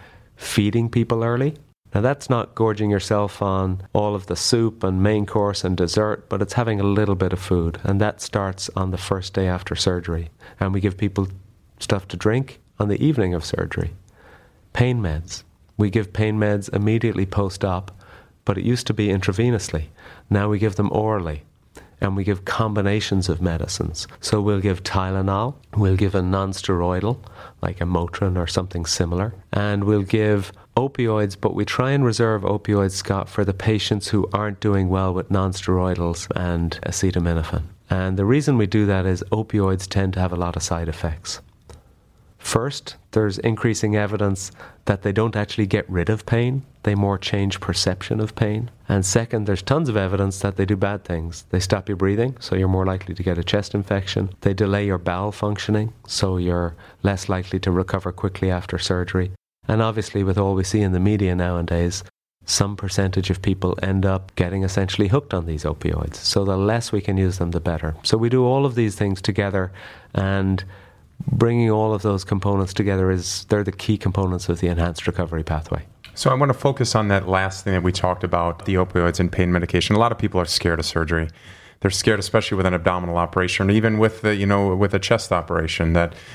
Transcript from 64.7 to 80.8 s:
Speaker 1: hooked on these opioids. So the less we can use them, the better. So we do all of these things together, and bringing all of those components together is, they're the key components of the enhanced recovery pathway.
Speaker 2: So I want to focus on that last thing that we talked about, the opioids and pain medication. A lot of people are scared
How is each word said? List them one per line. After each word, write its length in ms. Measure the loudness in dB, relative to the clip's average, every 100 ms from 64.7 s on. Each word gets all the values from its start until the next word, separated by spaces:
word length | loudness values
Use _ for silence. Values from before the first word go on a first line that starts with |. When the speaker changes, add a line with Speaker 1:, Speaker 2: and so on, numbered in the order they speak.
| 0 0 2 2
Speaker 1:
hooked 260 | 2 0
on 140 | -4 -4
these 160 | -4
opioids. 540 | -4 -2 -2 -2 -4 -6
So 280 | -2 0
the 120 | 2 2
less 340 | 2 0 0
we 100 | -2
can 160 | 0 2
use 220 | 2 2
them, 140 | -2
the 80 | -2
better. 340 | -2 -2 -2 -4
So 160 | 0 2
we 100 | 4
do 160 | 4
all 220 | 4 4 2
of 80 |
these 220 | 2 0 2
things 260 | 0 0
together, 480 | -2 0 0 0 -2 -6 -20 -20 -8
and 520 | -2 0 2 0 0 -4 -16 -20 -20 -20 -12
bringing 460 | -2 2 2 4 2
all 240 | 2 2
of 80 | 0
those 220 | 0 0
components 500 | 0 -2 0 0 0
together 340 | 0 0 2 2
is, 360 | 0 -2 -6
they're 180 | 0 0
the 80 | 0
key 260 | -4 -2 0
components 520 | 0 0 0 0 -2
of 100 | 0
the 80 | 0
enhanced 400 | 2 0 -2 -4
recovery 380 | -2 -2 -2
pathway. 420 | -2 -2 -2 -4 -6 -18 -18
Speaker 2:
So 160 | -2 0
I 40 |
want 160 | 2 2
to 80 | 2
focus 380 | 0 2 2 2
on 100 | 4
that 200 | 2 2
last 340 | 0 0 -2
thing 120 | -2
that 100 | 2
we 80 | 2
talked 320 | 2 0 -2
about, 400 | 0 0 0 -2
the 100 | 0
opioids 460 | 2 2 2 2 2
and 100 | 0
pain 220 | 2 2
medication. 420 | 2 2 0 2
A 60 | 4
lot 100 | 2
of 80 | 2
people 220 | -2 0
are 40 |
scared 360 | 0 0 2 0